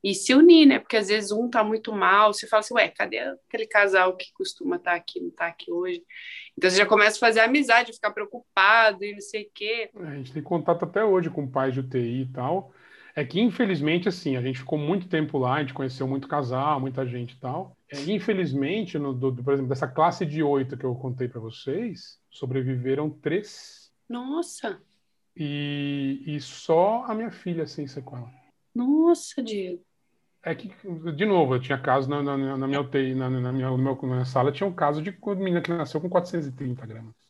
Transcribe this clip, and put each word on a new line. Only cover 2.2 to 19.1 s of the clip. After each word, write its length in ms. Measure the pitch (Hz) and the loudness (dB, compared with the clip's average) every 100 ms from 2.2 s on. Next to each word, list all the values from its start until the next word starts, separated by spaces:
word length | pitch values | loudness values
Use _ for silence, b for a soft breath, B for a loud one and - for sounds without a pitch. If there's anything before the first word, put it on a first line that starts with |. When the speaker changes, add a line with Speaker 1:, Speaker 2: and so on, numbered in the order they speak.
| 214 | 6
Speaker 1:
você 140 | 202 220 | 2 0
fala 140 | 214 | 0
assim, 120 | 208 | 2
"Ué, 140 | 240 185 | 0 0
cadê 320 | - - - | 0 -4 -4
aquele 480 | - - _ 220 220 | -6 -10 _ -8 0
casal 480 | 208 202 190 185 185 | 2 4 4 4 0
que 160 | - | -12
costuma 460 | _ 190 - 180 175 | _ -8 -6 -4 -4
tá 140 | 180 | -2
aqui, 260 | 175 170 180 | -4 -4 -10
não 100 | 175 | -10
tá 160 | - 170 | -6 -8
aqui 240 | 170 - | -8 -8
hoje?" 300 | 170 180 175 _ B B B B - | -6 -4 -8 _ B B B B 0
Então 120 | 185 | 2
você 80 | 185 | 4
já 80 | 208 | 4
começa 320 | 214 208 214 | 6 6 4
a 20 | |
fazer 220 | 233 220 | 2 4
amizade, 520 | 226 285 247 233 240 | 4 2 4 4 4
ficar 180 | - 214 | -4 -6
preocupado 920 | 208 208 247 _ - 190 226 220 190 | -4 -10 -12 _ 2 6 8 6 2
e 100 | 202 | -8
não 80 | 202 | -10
sei 220 | 202 214 | -10 -10
o 60 | 208 | -12
quê. 360 | - 208 233 214 | -10 -6 -6 -8
Speaker 2:
É, 140 | 208 165 | -10 -12
a 80 | 143 | -10
gente 160 | 127 | -10
tem 100 | 143 | -10
contato 440 | 147 170 156 170 175 | -4 -2 0 0 0
até 180 | 196 | 0
hoje 260 | 220 185 170 | 4 2 2
com 160 | 175 139 | -6 -4
pais 280 | 135 135 | -2 0
de 80 | 131 | -2
U 20 | |
T 160 | 131 131 | -4 -4
I 220 | 120 127 | -2 -4
e 60 | 131 | -6
tal. 440 | 127 127 180 190 b b b b | -6 -4 -4 -6 b b b b
É 120 | - 135 | -8 -4
que, 160 | 170 | 0
infelizmente, 680 | 233 175 220 175 151 170 175 | 0 2 0 0 0 0 0
assim, 300 | 180 147 131 | -4 -4 -2
a 40 | |
gente 160 | 127 131 | -2 -6
ficou 180 | - 151 | -6 -4
muito 300 | 147 190 180 | -2 -2 -2
tempo 320 | 160 147 139 | -2 -2 -2
lá, 160 | 123 139 | 0 0
a 40 | |
gente 140 | 139 | -2
conheceu 340 | 131 131 131 131 | -4 -8 -4 -4
muito 200 | 135 135 | -4 -4
casal, 520 | 151 127 127 143 143 | -4 -2 -2 0 0
muita 240 | 131 127 131 | -2 -4 -6
gente 260 | 123 120 | -6 -10
e 80 | - | -10
tal. 360 | 127 151 190 _ _ | -8 -8 -10 _ _
É, 80 | 143 147 | -10 -4
infelizmente, 880 | 208 180 196 165 135 139 208 180 151 | -2 0 0 0 0 0 -2 -4 -4
no, 120 | 143 | -4